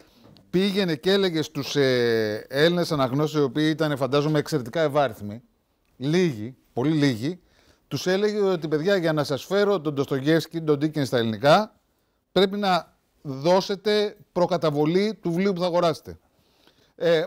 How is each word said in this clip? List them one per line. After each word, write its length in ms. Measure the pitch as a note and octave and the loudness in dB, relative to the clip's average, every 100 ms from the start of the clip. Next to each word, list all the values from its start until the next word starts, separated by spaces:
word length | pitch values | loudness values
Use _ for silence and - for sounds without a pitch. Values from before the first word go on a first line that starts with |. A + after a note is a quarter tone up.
| _ _ - - _ | _ _ -20 -20 _
πήγαινε 460 | E3+ G3+ G3 F#3+ D#3 | 0 0 0 -2 -2
και 140 | F3+ | 2
έλεγε 300 | G3 F#3+ D#3+ | 2 2 0
στους, 340 | D3 - C3+ D3 | -4 -6 -4 0
ε, 680 | C3+ B2 A#2+ A2+ A2 G#2+ - | 2 4 2 2 0 -4 -6
Έλληνες 440 | C3+ D#3+ F3 E3 | 2 2 2 -2
αναγνώστες, 480 | D3+ C3 C3+ D3+ D3+ | 0 0 0 0 0
οι 40 | |
οποίοι 240 | C#3 B2 D#3 | 0 2 0
ήταν, 260 | D#3 D#3 C#3 | 0 -2 -2
φαντάζομαι, 420 | C3+ C#3+ D3 D3+ | 0 0 2 0
εξαιρετικά 420 | - D#3 B2 E3 | 0 -4 -4 -2
ευάριθμοι, 640 | D#3 C#3 C3+ A2 G#2 G#2+ - _ _ _ _ _ | 0 2 0 -2 -12 -14 -18 _ _ _ _ _
λίγοι, 600 | C3 E3+ F3+ A2+ A2 C3 _ | -2 2 0 -2 -10 -14 _
πολύ 200 | - C#3 | -4 0
λίγοι, 480 | D#3+ C#3+ A2+ B2+ F3+ _ _ _ _ _ | 2 2 0 -4 -8 _ _ _ _ _
τους 180 | C#3+ F3+ | -6 -2
έλεγε 340 | F#3+ G#3 G#3+ | 0 0 0
ότι, 280 | G3+ F3+ D#3 | 0 0 -2
Παιδιά, 280 | D3+ E3 G3+ | -2 0 0
για 160 | E3 | 0
να 120 | D#3 | 0
σας 200 | C#3 C3+ | -2 -4
φέρω 360 | - G3 G3+ G3 | -2 0 2 0
τον 140 | D3 | -2
Ντοστογεύσκη, 680 | C#3 C#3 C#3 C3+ D#3+ D3+ E3+ | -4 -2 -2 2 2 0 -8
τον 160 | D#3+ D3 | -2 0
Ντίκενς 280 | D#3 D3+ C3 | 0 -2 -2
στα 120 | B2+ | 0
ελληνικά, 600 | A2+ A2 C#3 F3 G#3+ _ _ _ _ _ _ | 0 0 4 4 2 _ _ _ _ _ _
πρέπει 240 | - G3 G3+ | 0 0 0
να 340 | G3+ F3 - _ _ _ | 0 -2 -4 _ _ _
δώσετε 920 | D3+ C3 D3 F#3 F#3 G3 G#3+ G#3 G#3 - - | -12 -4 2 2 0 -4 -2 0 -2 -6 -8
προκαταβολή 840 | - E3+ E3+ D#3+ D3 D3+ F3 G#3 | -2 0 0 0 0 2 2 0
του 160 | A3 E3+ | -2 -4
βιβλίου 220 | E3+ G3 | 0 0
που 80 | F3+ | 0
θα 60 | F3+ | -2
αγοράσετε. 520 | E3+ F3 D3+ - E2 _ _ _ _ _ _ _ - | 0 0 -2 -10 -20 _ _ _ _ _ _ _ -4
Ε, 280 | E3 E3 | 0 0